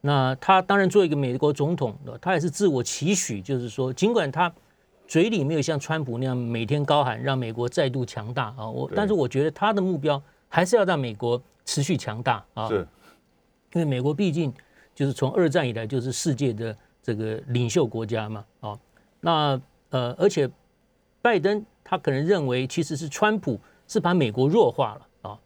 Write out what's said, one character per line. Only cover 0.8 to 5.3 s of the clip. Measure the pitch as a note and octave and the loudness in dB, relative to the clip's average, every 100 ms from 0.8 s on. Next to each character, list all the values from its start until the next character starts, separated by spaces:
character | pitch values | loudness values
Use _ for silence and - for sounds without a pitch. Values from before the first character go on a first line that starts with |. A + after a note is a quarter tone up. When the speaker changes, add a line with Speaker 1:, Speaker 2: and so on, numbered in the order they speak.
| F#3+ | 6
Speaker 1:
做 | G3+ | 4
一 | F3+ | 4
个 | D3 | 2
美 | C3 B2+ | -2 0
国 | D3 | 0
总 | D3 D3 | 2 0
统， | F3 B2 G2+ A#2+ A#2+ | 0 -4 -6 -14 -8
他 | F3+ | -2
也 | F3+ | 0
是 | E3 | 0
自 | C#3+ G3+ | 2 2
我 | C3+ | 2
期 | A#2 - D3+ | -2 -2 0
许， | G3+ - G#2 | 0 -2 -6
就 | F#2 C3 | -4 -4
是 | A#2+ | -4
说 | G#2+ B2+ | -4 -4
尽 | B2+ G3+ | 0 2
管 | A#3 D3 | 2 0
他 | D3+ F3 - _ _ _ _ _ | 0 -2 -2 _ _ _ _ _
嘴 | D#3+ G#3 | 2 2